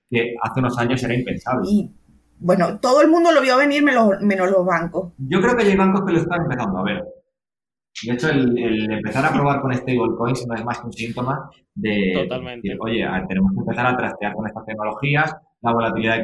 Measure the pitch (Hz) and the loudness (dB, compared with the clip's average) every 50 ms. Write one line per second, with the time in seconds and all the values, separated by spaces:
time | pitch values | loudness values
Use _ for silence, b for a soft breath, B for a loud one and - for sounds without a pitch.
0 | _ _ 120 117 117 120 120 117 - 120 - 131 127 120 - 120 120 120 131 123 | _ _ -2 -2 -2 -2 -4 -6 -6 -4 -2 0 0 0 0 0 0 0 0 -2
1 | 127 110 120 123 - 98 - - - 120 127 110 180 190 208 202 - - - _ | -2 -2 -2 -2 -2 -4 -6 -6 -6 -4 -4 -2 0 0 0 0 0 -2 -10 _
2 | _ _ _ _ _ _ _ - 170 175 180 - 170 - 214 - - 247 254 302 | _ _ _ _ _ _ _ -4 0 2 2 4 2 0 0 0 0 4 4 6
3 | 294 311 320 349 339 339 320 277 254 262 254 262 285 285 285 294 294 285 254 240 | 6 6 6 6 6 6 6 4 4 4 4 4 4 4 2 2 2 4 4 4
4 | 226 208 190 196 196 208 190 190 - 180 - 190 180 185 175 160 170 165 - - | 4 4 2 2 2 2 2 2 2 2 2 2 2 2 0 0 -2 -4 -4 -6
5 | 190 - - - 135 131 170 - - 240 247 233 214 202 190 190 190 190 190 196 | -6 -6 -8 -10 -4 0 2 2 4 4 2 2 4 4 4 4 4 4 2 2
6 | - 185 170 160 - - 175 175 156 - 127 123 113 98 92 92 98 104 98 92 | 0 0 0 0 0 0 -2 -2 -2 -2 -2 -2 -2 -4 -2 -2 -2 -4 -4 -4
7 | - - - - _ _ _ _ _ _ _ _ _ _ _ _ _ _ - - | -8 -10 -14 -20 _ _ _ _ _ _ _ _ _ _ _ _ _ _ -16 -10
8 | 110 117 123 127 160 156 143 135 131 120 120 120 117 110 110 107 107 107 107 104 | -6 -4 -4 -2 0 0 2 2 2 2 2 2 0 0 0 0 0 -2 -4 -4
9 | 101 104 - 131 139 - 139 147 143 143 135 127 131 131 123 120 - - 127 120 | -4 -4 -2 0 0 2 2 2 2 2 0 0 -2 -2 -2 -2 -2 0 0 0
10 | 113 117 - - 117 117 127 - - 120 117 110 110 120 113 - - 117 110 - | 0 0 -2 -2 -2 -2 -2 -4 -4 -6 -8 -6 -6 -6 -8 -8 -8 -12 -12 -10
11 | 117 117 117 127 123 127 139 147 - B B B B _ - 101 104 107 104 104 | -10 -8 -6 -6 -4 -4 -4 -4 -8 B B B B _ -10 -6 -2 -2 0 2
12 | 98 95 90 92 90 90 127 127 127 127 120 120 113 98 98 101 110 113 113 104 | 2 2 0 0 -2 -2 -4 -8 -8 -10 -10 -8 -8 -6 -6 -6 -4 -4 -2 -2
13 | 95 - 92 92 - - 95 95 98 98 - - - 113 113 120 123 127 123 117 | -2 -2 -4 -4 -4 -2 0 0 2 2 0 -2 -4 -4 -2 -2 0 0 0 0
14 | 110 101 - 107 104 104 101 - 110 104 - 110 107 110 110 107 107 110 - - | -2 -4 -4 -6 -6 -6 -6 -6 -8 -8 -8 -10 -10 -10 -8 -6 -6 -6 -4 -4
15 | 143 143 143 147 156 165 160 - _ _ _ _ - 117 117 117 113 110 95 - | -2 0 0 0 0 -2 -4 -8 _ _ _ _ -2 -2 0 0 0 0 -2 -2
16 | 110 113 113 113 | 0 0 0 0